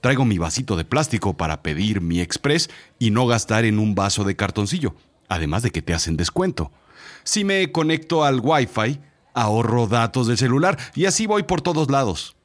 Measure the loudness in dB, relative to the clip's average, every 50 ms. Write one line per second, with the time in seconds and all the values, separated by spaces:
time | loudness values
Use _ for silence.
0 | 2 0 2 2 2 2 2 0 0 -2 -4 -4 -2 -2 -2 -2 -2 0 0 -2
1 | 0 0 -2 -2 -2 -2 -2 -2 -2 -4 -4 -4 _ -6 -4 -2 -2 -2 -2 -2
2 | -2 0 0 0 -2 -2 -6 -4 -2 0 0 0 -2 -4 -8 -20 -20 _ _ _
3 | 0 0 2 2 2 2 2 0 0 0 0 2 2 2 2 2 2 2 2 0
4 | 0 0 0 0 0 -2 0 -2 -2 -2 0 -2 -2 -2 -2 -2 -2 -4 -4 _
5 | _ _ _ _ _ _ -4 -2 -2 -2 -2 0 -2 -2 -4 -4 -4 -2 -2 -2
6 | -2 -2 -2 -2 -2 -2 -2 -2 -2 -2 -2 -4 -6 -8 _ _ _ _ -20 -20
7 | -20 -20 -20 -14 _ -4 -2 -2 0 0 2 0 0 0 0 0 0 2 0 -2
8 | -2 -2 0 2 4 4 2 2 2 2 2 2 2 0 0 -2 -2 -2 -2 -6
9 | -12 -20 _ _ _ _ _ 0 0 2 2 2 2 2 2 2 2 2 2 2
10 | 2 2 0 0 0 0 2 2 2 2 2 2 2 2 0 -2 -8 -10 -2 0
11 | 0 0 2 0 0 0 0 0 0 0 -2 -2 0 -2 0 0 0 2 2 2
12 | 2 0 -2 -4 -8 -12 -16 _